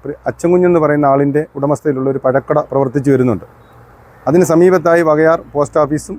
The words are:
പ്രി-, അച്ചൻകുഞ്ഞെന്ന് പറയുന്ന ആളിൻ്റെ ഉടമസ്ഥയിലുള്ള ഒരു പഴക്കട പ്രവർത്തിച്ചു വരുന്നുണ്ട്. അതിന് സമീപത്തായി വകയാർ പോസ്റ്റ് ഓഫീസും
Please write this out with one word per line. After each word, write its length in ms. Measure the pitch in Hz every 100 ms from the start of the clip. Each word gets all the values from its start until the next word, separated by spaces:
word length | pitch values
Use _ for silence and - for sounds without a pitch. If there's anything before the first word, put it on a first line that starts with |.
പ്രി-, 140 | - - -
അച്ചൻകുഞ്ഞെന്ന് 500 | 120 175 180 180 170
പറയുന്ന 220 | 151 147 143
ആളിൻ്റെ 300 | 139 143 143 151 143
ഉടമസ്ഥയിലുള്ള 500 | 143 147 156 131 131
ഒരു 60 | 135
പഴക്കട 360 | 135 131 - 147 143
പ്രവർത്തിച്ചു 380 | 135 135 139 135
വരുന്നുണ്ട്. 340 | 135 127 98 - - - - - - - - -
അതിന് 180 | 165 175
സമീപത്തായി 520 | 160 180 180 165 170 160
വകയാർ 280 | 151 160 165 -
പോസ്റ്റ് 280 | 143 143 160
ഓഫീസും 340 | 147 151 -